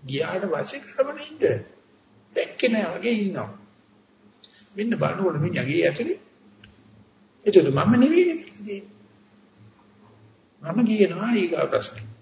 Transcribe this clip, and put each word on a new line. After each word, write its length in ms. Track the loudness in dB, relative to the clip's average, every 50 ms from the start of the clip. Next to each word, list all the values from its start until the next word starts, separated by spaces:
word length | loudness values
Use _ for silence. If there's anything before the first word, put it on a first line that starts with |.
| -10
ගියාට 420 | -8 -6 -4 -4 -4 -4 -4 -4
පස්සේ 340 | -4 -4 -4 -4 -8 -10 -12 -14
කරවන 360 | -14 -4 -4 -4 -4 -4 -12
ඉන්න. 220 | -14 -16 -6 0 0 2 2 0 -4 -12 -20 -20 _ _ _ _ _ _ _ _ _ _ -4
දැක්කේ 320 | -4 -4 -4 -4 0 0 2
නෑ 200 | 2 2 0 -2
වගේ 260 | -4 -4 -2 0 0
ඉන්නවා. 340 | 0 0 -2 -2 -4 -8 -8 -12 -18 -20 -20 _ _ _ _ _ _ _ _ _ _ _ -20 _ _ -20 -20 -20 -20 -20 _
මෙන්න 220 | -8 -6 -2 -2 -2
බලනකොට 440 | 0 0 -2 -2 0 0 0 0 0
මිනිහා 280 | -2 -2 -2 -4 -4
ගේ 160 | -2 0 2 2
ඇතුලේ. 360 | 0 0 0 -4 -4 -4 -6 -8 _ _ _ _ -20 -20 _ -20 -20 -20 _ -20 -20 -20 -20 -20 _ _ _ _ _ _ _ -2
ඒකට 220 | 6 6 6 6 6
මම 240 | 2 2 4 4 6
නෙවෙයිනේ 420 | 6 6 4 6 4 4 2 0
කියලා 260 | -4 -8 -14 -18 -16 -14
තියෙන්නේ. 280 | -12 -12 -14 -14 -18 -20 -20 -20 -20 _ _ _ _ _ _ _ _ _ _ -20 -20 _ _ _ _ _ _ -20 -20 -20 -20 -20 -20 _ _ _ _ _ _ -12
මම 160 | -4 0 0 2
කියනවා 480 | 2 4 4 4 4 2 -2 -2 0 0
ඊගා 320 | 2 0 0 0 -2 -2
ප්‍රශ්නේ. 420 | 0 0 -2 -2 -4 -12 -14 -16 -16 -18 -20